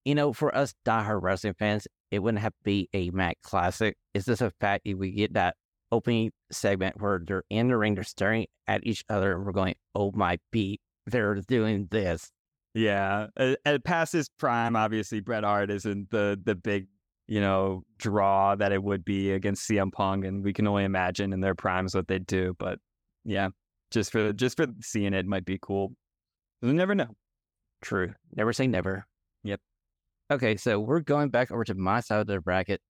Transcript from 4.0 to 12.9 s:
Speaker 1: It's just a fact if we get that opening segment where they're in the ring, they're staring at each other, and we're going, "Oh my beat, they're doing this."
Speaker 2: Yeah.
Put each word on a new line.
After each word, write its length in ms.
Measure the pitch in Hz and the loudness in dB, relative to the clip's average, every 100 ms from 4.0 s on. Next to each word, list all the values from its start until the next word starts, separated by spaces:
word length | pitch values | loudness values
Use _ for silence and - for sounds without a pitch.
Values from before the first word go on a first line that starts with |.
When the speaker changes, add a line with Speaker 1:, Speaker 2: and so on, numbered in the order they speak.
| _ | _
Speaker 1:
It's 120 | 101 95 | -4 -2
just 160 | 113 | 0
a 100 | 113 - | 0 0
fact 220 | 104 101 - | -2 0 -2
if 120 | 95 | -4
we 140 | 95 | -4
get 220 | 101 107 | 0 0
that 220 | 107 90 - _ _ - | 2 0 -2 _ _ -2
opening 400 | 117 123 117 113 - - | 0 2 0 0 -6 -14
segment 480 | - 107 98 95 - | -2 0 2 0 -2
where 220 | 101 95 85 | -2 -2 -2
they're 180 | 95 - | -6 -2
in 200 | 107 123 | 0 2
the 80 | 120 | 4
ring, 180 | 107 98 | 2 0
they're 80 | |
staring 440 | - - 98 110 101 _ - | -4 -2 0 0 -2 _ -4
at 180 | 104 - | -2 -2
each 200 | 104 - | -4 -2
other, 280 | 104 98 90 | 0 0 0
and 100 | 98 | -2
we're 80 | |
going, 220 | 95 95 - _ | -2 -2 -4 _
"Oh 180 | 101 101 | -2 -2
my 260 | 98 90 87 _ | 0 0 -2 _
beat, 300 | 117 98 101 _ _ - | -2 -2 -6 _ _ -4
they're 300 | 120 104 98 | 0 0 -2
doing 520 | 98 127 110 101 95 | 0 2 2 0 0
this." 400 | 107 95 80 - _ _ _ _ 110 | -2 0 -2 -6 _ _ _ _ -2
Speaker 2:
Yeah. 520 | 110 | 0